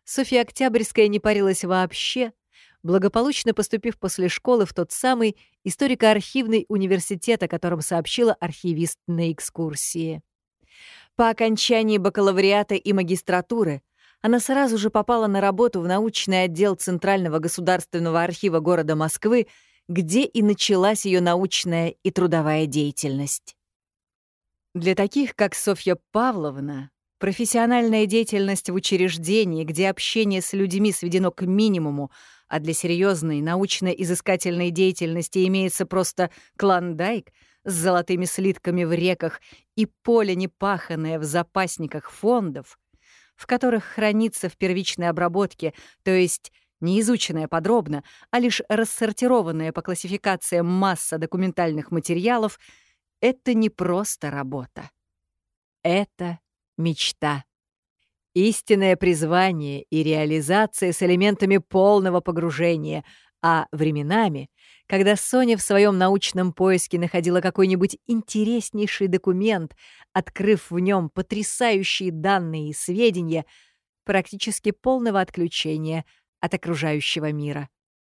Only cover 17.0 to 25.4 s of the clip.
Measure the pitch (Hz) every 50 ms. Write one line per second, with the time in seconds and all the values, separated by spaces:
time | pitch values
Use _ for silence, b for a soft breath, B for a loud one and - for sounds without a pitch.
17 | - 190 196 196 180 165 151 160 156 170 - - 175 180 185 180 - - - 170
18 | 170 165 160 170 170 175 170 - - 196 165 160 156 170 180 165 160 151 156 156
19 | 156 160 - - - 214 240 247 214 b b b b b b b b b 175 185
20 | 175 156 180 247 285 - - 226 208 208 202 - - - 202 185 185 208 220 202
21 | - 196 180 180 180 175 175 180 196 185 - - - 180 170 165 165 170 - _
22 | - 185 - 190 180 175 170 165 151 156 156 156 160 147 135 151 147 147 143 -
23 | - 143 135 139 143 139 - - _ - - _ _ _ _ _ _ _ _ _
24 | _ _ _ _ _ _ _ _ _ _ _ _ _ _ - 175 165 185 185 -
25 | 202 202 - 285 277 233 - -